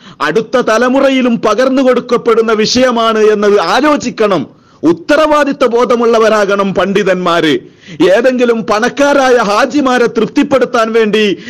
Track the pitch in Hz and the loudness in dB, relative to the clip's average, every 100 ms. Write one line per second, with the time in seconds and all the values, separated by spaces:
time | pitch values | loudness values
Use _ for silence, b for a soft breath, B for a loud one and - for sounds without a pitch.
0 | B B 143 160 220 254 240 220 254 262 | B B -4 -2 -2 -2 0 0 0 2
1 | 277 269 247 226 220 208 262 262 254 247 | 2 2 0 0 -2 0 0 2 2 0
2 | 247 233 233 226 226 220 214 247 254 233 | 0 -2 0 0 0 0 0 0 0 0
3 | 226 220 214 214 208 202 170 214 294 285 | 0 0 0 2 2 0 0 0 0 -2
4 | 240 202 214 175 117 b b b 302 339 | -4 -4 -2 -2 -6 b b b -2 -2
5 | - 294 302 294 285 - 254 233 240 240 | 0 0 2 2 0 0 0 0 0 0
6 | 233 226 220 214 202 202 196 190 190 196 | 0 2 2 2 0 -2 -2 -2 -2 0
7 | 190 185 180 170 156 135 - B B 170 | 0 -2 0 0 0 -2 -4 B B -2
8 | - 202 254 254 240 226 208 214 240 247 | 2 2 2 0 0 0 -2 -2 -2 0
9 | 285 285 262 247 202 208 262 294 262 247 | 0 2 2 2 2 0 0 0 0 0
10 | 233 240 202 - - 262 247 240 226 226 | 0 0 -2 -2 0 0 0 0 0 0
11 | 214 214 208 180 B | 0 0 0 -2 B